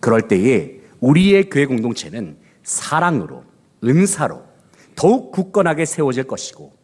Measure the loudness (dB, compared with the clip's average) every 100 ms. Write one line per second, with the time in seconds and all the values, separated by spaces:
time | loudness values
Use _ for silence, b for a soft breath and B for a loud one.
0 | 2 0 2 2 2 0 -2 B B B
1 | 2 4 6 4 2 0 0 -2 -4 -6
2 | -10 -10 -12 -14 b b -10 -10 -2 0
3 | 0 0 -4 -14 -20 _ _ _ 0 2
4 | 2 0 -4 -6 -20 _ _ b b 0
5 | 2 2 0 -6 -2 0 0 0 -4 -2
6 | -2 -2 -6 -10 -12 -16 -20 _